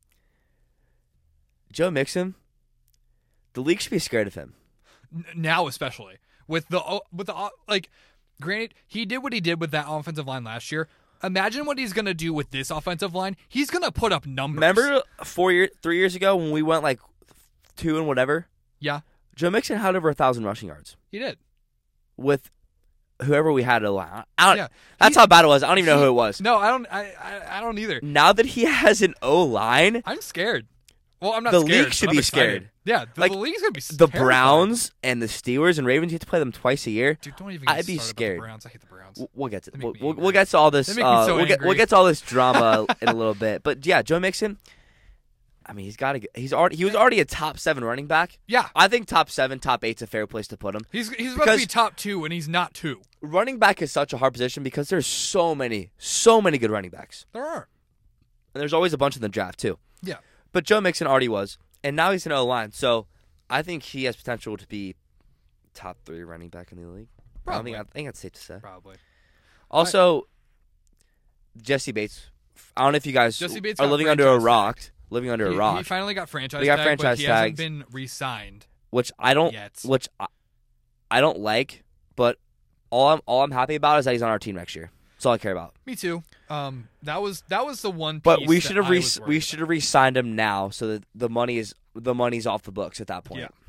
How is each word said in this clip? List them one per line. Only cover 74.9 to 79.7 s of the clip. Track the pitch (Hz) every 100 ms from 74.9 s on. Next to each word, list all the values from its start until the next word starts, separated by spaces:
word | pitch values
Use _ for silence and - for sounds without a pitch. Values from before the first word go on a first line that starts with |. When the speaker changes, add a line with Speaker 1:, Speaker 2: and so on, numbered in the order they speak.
| _ -
Speaker 1:
Living | 117 123
under | 117 101
Speaker 2:
He, | 92
Speaker 1:
a |
rock. | 107 95
Speaker 2:
he |
finally | - 185 202
got | 190 170
franchise | 151 131 147
Speaker 1:
He | 143
got | 147
Speaker 2:
tagged, | 151 147
Speaker 1:
franchise | 143 120
Speaker 2:
but |
he | 143
hasn't | 113 110
Speaker 1:
tagged. | 151
Speaker 2:
been | 160 151 135
re-signed | 131 131 - 135 113 101 101 _ _ _
Speaker 1:
Which | 123 123 -
I | 123
don't, | 139 160
Speaker 2:
yet. | 110 104